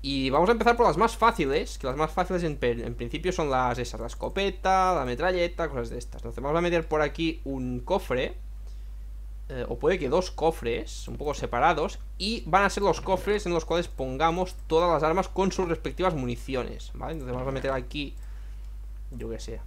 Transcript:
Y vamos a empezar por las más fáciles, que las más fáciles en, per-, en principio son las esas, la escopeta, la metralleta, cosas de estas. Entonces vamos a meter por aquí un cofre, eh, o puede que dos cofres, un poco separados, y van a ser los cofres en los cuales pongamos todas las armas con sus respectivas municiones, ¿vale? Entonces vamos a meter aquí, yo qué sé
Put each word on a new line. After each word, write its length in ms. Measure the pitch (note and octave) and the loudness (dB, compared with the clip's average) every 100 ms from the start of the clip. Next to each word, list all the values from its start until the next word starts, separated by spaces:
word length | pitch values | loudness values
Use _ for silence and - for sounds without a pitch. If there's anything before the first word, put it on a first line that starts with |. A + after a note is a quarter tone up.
Y 280 | C#3 C#3 C3+ | -2 0 2
vamos 180 | C#3 F3+ | 4 4
a 40 | |
empezar 240 | A3+ A#3 A#3 | 6 4 6
por 100 | A3+ | 4
las 100 | D#3 | 6
más 200 | A3+ - | 2 4
fáciles, 600 | - A3+ C#3 C#3+ - - | 2 4 2 2 0 -6
que 100 | C3+ | -4
las 100 | C3+ | 0
más 140 | D#3 | 0
fáciles 320 | - F3+ F3+ | 0 0 0
en, 140 | E3+ D3 | -2 0
per-, 240 | B2 A#2 | 0 0
en 140 | A#2 | -4
principio 380 | A#2+ A#2+ D3 F3+ | -6 -6 -2 -2
son 180 | F3 D3+ | 0 2
las 280 | C3 B2+ A#2+ | 2 2 0
esas, 220 | A#2+ - | -4 -6
la 60 | A#2 | -8
escopeta, 880 | - - - G3 F#3+ F#3+ F#3+ F#3 | -6 -4 -2 -2 0 2 4 4
la 100 | F3 | 2
metralleta, 640 | B2+ B2 F3 F#3 F3 - D#3+ | 0 2 2 4 2 0 -2
cosas 220 | C3+ A#2 | -2 -4
de 80 | B2 | -4
estas. 240 | - - | -8 -8
Entonces 200 | A2+ A2+ | -8 -4
vamos 160 | C3+ D#3+ | 2 4
a 40 | |
meter 260 | F3 E3+ D#3+ | 4 2 2
por 140 | D3+ | 2
aquí 400 | D3+ D3+ E3 D#3 | 2 2 -2 -2
un 360 | C#3 C3+ B2+ B2 | -4 -4 -2 -4
cofre, 540 | - F#3+ - B2+ D3 - - - - - - - - - - - - | 0 0 2 0 0 -4 -12 -12 -12 -12 -10 -10 -12 -12 -12 -12 -8
eh, 160 | C3 A#2+ | -6 -4
o 100 | A#2+ | 2
puede 200 | C#3 F#3 | 2 4
que 100 | C#3 | 4
dos 220 | D#3+ F3+ | 2 2
cofres, 760 | - D#3 - A#2+ A#2 - - - | 0 0 0 -2 -2 -4 -10 -10
un 100 | A#2+ | -6
poco 180 | C#3+ | -4
separados, 640 | C#3 C#3 A#2+ D3+ D#3+ F3+ - - - | -4 -2 4 4 4 0 -4 -12 -6
y 260 | F#3+ A3+ - | -4 -4 4
van 180 | F3+ | 4
a 60 | G3 | 4
ser 120 | G#3 | 4
los 200 | G3+ D#3 | 2 2
cofres 420 | - F#3 G3 G#3 | 0 0 2 0
en 80 | F#3+ | 2
los 140 | E3+ D#3+ | 0 0
cuales 220 | E3 E3+ | 0 -2
pongamos 680 | - C3 C3 D#3+ F3 F3+ - - | -4 -4 2 2 2 -2 -4 2
todas 220 | D#3+ F3 | 4 6
las 120 | D#3 | 4
armas 260 | D#3+ E3 E3 | 4 2 0
con 240 | - F#3+ | 2 0
sus 160 | F3+ F3+ | 2 0
respectivas 460 | D#3+ - D3+ F#3 | 0 -2 0 0
municiones, 760 | D#3 B2 A#2 - C3 A2+ - - | 2 -2 -4 -4 -4 -4 -8 -10
¿vale? 180 | C3 C3+ | -8 -8
Entonces 220 | D#3+ B2+ | -8 -6
vamos 140 | B2 B2+ | -4 -4
a 40 | |
meter 200 | C3+ C3+ | -2 -2
aquí, 420 | C3+ B2+ D3+ C#3+ - - - - - - - - - - | -2 -4 -6 -8 -8 -12 -12 -12 -12 -12 -10 -12 -12 -10
yo 180 | B2 A2+ | -10 -8
qué 100 | G#2+ | -8
sé 220 | - A2 | -10 -10